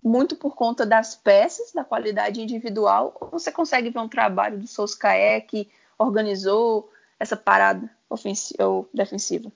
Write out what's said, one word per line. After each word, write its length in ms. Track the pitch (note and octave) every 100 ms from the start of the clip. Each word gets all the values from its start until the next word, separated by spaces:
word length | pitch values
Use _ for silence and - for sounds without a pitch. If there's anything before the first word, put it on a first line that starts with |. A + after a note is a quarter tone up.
muito 340 | A#3+ A#3+ C#4 D#4
por 180 | C#4+
conta 300 | - A#3 A#3
das 300 | A3 A3+ A3+
peças, 580 | - - G3+ A3 - A#4
da 120 | F4
qualidade 560 | C4 A3 G#3+ G#3 G#3 A3
individual, 720 | A3 A3+ A#3 G#3 G#3 G3 - -
ou 100 | -
você 220 | E4+ E4
consegue 380 | - D#4+ B3+ A#3
ver 100 | A#3
um 80 | A3+
trabalho 500 | B3 G#3+ F#3 G#3 G#3
do 80 | G#3+
Solskjaer 800 | - D3 - G#3 F#3+ G3+ A3 A3
que 240 | G#3+ G3+ _ _ _
organizou 920 | A#3+ G#3 G#3+ G3 F#3+ G#3 A#3 A3 G#3+ _ _ _
essa 160 | A3+ A3
parada 520 | - G3 G3 G3 A3+ _ _
ofensi-, 440 | A3 G3+ G3 - -
ou 280 | G3 F#3+ -
defensiva? 600 | A3+ G#3 G3+ - F#3+ A3+